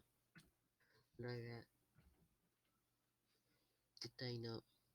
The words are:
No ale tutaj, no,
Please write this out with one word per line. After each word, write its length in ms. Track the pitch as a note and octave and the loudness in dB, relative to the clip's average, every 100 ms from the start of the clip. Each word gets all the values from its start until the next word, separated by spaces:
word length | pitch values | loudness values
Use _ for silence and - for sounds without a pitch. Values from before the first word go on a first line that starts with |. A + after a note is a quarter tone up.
| - _ _ - - _ _ _ - - - - | -14 _ _ -16 -16 _ _ _ -20 -20 -16 -2
No 100 | A#2+ | 0
ale 360 | A#2+ A#2 A#2 - - _ - - - - _ _ _ _ _ _ _ _ _ _ _ _ - _ _ _ - | 2 0 -4 -8 -18 _ -20 -20 -20 -20 _ _ _ _ _ _ _ _ _ _ _ _ -20 _ _ _ -4
tutaj, 380 | B2 - B2+ A#2 | -4 0 2 4
no, 220 | A2+ A2+ - - _ | 2 0 -2 -20 _